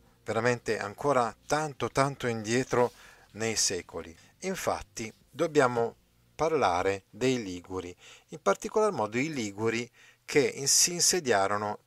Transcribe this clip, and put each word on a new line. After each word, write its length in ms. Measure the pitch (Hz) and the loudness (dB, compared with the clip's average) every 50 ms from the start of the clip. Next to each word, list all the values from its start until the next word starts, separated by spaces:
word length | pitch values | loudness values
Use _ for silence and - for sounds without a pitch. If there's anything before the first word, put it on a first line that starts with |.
| _ _ _ _ - | _ _ _ _ -6
veramente 560 | - 107 110 113 123 120 120 - - 110 104 | -4 -2 0 2 2 2 0 0 -4 -2 -2
ancora 560 | 104 104 101 - - 143 139 127 117 110 101 _ _ | -2 -6 -6 -2 0 2 2 2 2 0 -2 _ _
tanto, 440 | - 147 151 156 151 135 - 123 110 | -2 -2 -2 -2 -4 -6 -4 -6 -2
tanto 380 | - 139 139 143 139 - - 123 | 0 2 0 0 0 -4 -4 -4
indietro 640 | 113 113 104 107 117 127 131 - - 120 123 113 - - - - - - - _ | -2 -2 -2 0 0 0 0 2 2 2 2 2 0 -6 -20 -20 -20 -20 -20 _
nei 240 | - 101 110 113 107 | -10 -6 -4 -2 0
secoli. 600 | - - - 101 87 85 - - 85 82 85 82 - - - _ - | 0 0 0 -2 -4 -8 -8 -12 -12 -12 -12 -16 -20 -20 -20 _ -10
Infatti, 720 | - 190 190 - - 117 87 85 - - - - 113 110 - _ _ _ | -6 -6 -6 -4 -2 -2 -2 -2 -4 -10 -12 -10 -10 -10 -12 _ _ _
dobbiamo 680 | - 131 170 160 147 151 135 123 123 117 117 110 - _ _ _ _ _ _ _ _ | -6 -2 -2 0 4 4 4 4 4 2 0 0 -2 _ _ _ _ _ _ _ _
parlare 680 | - 151 160 160 139 113 92 87 90 92 95 98 98 - _ | -2 -2 0 2 2 2 4 2 2 2 0 0 -2 -4 _
dei 340 | - 104 123 131 131 123 110 | -6 -2 0 0 0 0 -2
Liguri, 520 | 95 90 90 90 - 92 92 87 87 90 _ - - - - _ - | -6 -8 -10 -10 -8 -8 -8 -8 -8 -12 _ -20 -20 -20 -20 _ -18
in 120 | 165 151 | -12 -4
particolar 500 | - 202 190 - - 214 - 220 214 208 | 0 0 0 0 -2 -4 0 0 0 0
modo 260 | 180 127 107 104 104 123 | 0 0 -2 -2 -2 -2
i 140 | 139 160 156 | -2 -2 -4
Liguri 560 | 131 110 104 98 101 110 113 110 117 120 - _ - - - _ _ _ | -6 -6 -6 -6 -4 -2 -2 -2 -2 -4 -8 _ -20 -20 -20 _ _ _
che 160 | - - 147 | 0 2 2
in-, 280 | 131 107 - - 135 139 | 2 2 0 -2 0 2
si 260 | - - - 175 175 | 2 4 4 2 2
insediarono 840 | 170 - - 185 180 151 123 107 98 95 98 104 104 104 104 104 - - | 2 2 2 2 2 2 2 2 4 4 2 0 0 -2 -2 -6 -8 -12